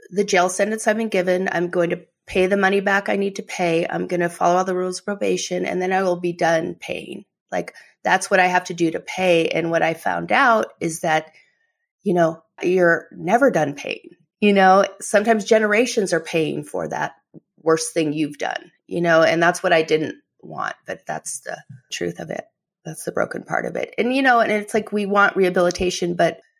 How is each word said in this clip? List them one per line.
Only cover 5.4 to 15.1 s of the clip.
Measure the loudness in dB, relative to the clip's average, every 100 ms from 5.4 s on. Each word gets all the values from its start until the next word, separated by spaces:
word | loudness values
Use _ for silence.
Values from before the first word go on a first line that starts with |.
| -2 -4 -4
and | -4
then | -2
I | 0
will | 0 -2
be | -4
done | -2 0 0 -2 -8
paying. | -10 -10 -10 -16 -18 _ _
Like, | -8 -8 -14 -20 _
that's | 0 0 2
what | 2
I | 4
have | 2 -2
to |
do | -2 -2
to | -2
pay." | -8 -2 2 2 2
And | -2 -2
what | 0
I | 0
found | -2 -4 -4 0
out | 2 4 2 0 -6
is | -6 -4
that, | -2 -2 -2 _ _ _ _ _ _ _
you | -2
know, | 2 2 0 _ -6
you're | 0 4 4 4 -2
never | -8 0 4 4
done | 2 0 -4
paying. | -10 -10 -14 -20 _ _
You | 4
know, | 6 6 6 4 -4
sometimes | -2